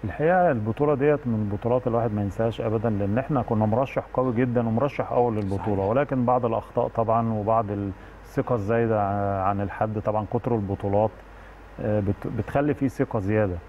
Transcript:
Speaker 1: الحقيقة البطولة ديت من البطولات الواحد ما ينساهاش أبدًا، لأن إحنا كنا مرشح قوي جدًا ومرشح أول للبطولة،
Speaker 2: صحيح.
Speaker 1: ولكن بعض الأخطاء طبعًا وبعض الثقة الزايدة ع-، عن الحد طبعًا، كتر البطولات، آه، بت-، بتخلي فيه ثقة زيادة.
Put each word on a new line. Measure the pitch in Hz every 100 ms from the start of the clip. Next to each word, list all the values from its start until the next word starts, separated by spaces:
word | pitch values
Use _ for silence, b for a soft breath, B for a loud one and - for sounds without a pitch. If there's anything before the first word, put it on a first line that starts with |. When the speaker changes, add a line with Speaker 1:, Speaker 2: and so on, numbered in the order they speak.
Speaker 1:
الحقيقة | 107 - 156 185 175
البطولة | 120 107 110 147 139
ديت | 147 147 127
من | 110 104
البطولات | 101 117 123 123
الواحد | 117 113
ما | 104
ينساهاش | 101 95 113 110
أبدًا، | 117 110 113
لأن | 101 101 110
إحنا | - 156
كنا | 98 110 107
مرشح | 110 135 - -
قوي | - 131 113
جدًا | 127 120 117
ومرشح | 113 139 - -
أول | 127 120 107
للبطولة، | 98 98 101 98
Speaker 2:
صحيح. | 98
Speaker 1:
ولكن | 120 143 131 120
بعض | 127 120
الأخطاء | 110 - - 123
طبعًا | - 113 113 113
وبعض | 110 104 113 104 104 101 95 B B
الثقة | - - 131 120
الزايدة | 98 117 113 110
ع-، | 101 101 101 98
عن | 95 101
الحد | 98 - 110 107
طبعًا، | 110 107 101
كتر | 120 123 117
البطولات، | 98 101 101 101 110 - - B B B - -
آه، | 107 104
بت-، | 101 95 - 113
بتخلي | - 143 147
فيه | 139 135
ثقة | - 135 113
زيادة. | 95 107 104 87